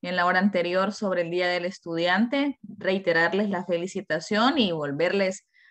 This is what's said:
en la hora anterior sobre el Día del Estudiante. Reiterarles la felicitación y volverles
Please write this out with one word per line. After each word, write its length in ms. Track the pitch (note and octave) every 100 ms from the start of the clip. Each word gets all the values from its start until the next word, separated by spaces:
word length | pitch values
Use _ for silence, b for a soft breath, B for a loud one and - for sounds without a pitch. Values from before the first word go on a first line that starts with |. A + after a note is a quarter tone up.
en 160 | F3+ F3+
la 80 | F3
hora 140 | F#3
anterior 520 | G3+ F#3 F3 F#3 G3
sobre 300 | G#3 G3+ F3+
el 100 | E3
Día 160 | F3 F3+
del 160 | F3
Estudiante. 960 | F3 - E3+ E3 F3 F#3 A#3+ C#4 C#4+ C4
Reiterarles 880 | - - F3+ F#3+ F#3+ E3 E3+ F#3+ G#3
la 140 | F#3
felicitación 920 | F#3+ E3+ F#3 F#3+ - D#3 - G#3+ A#3+ D#4+
y 160 | G3+
volverles 720 | D#3+ C#3+ C#3+ F3 G3 F#3+ G3 _ b b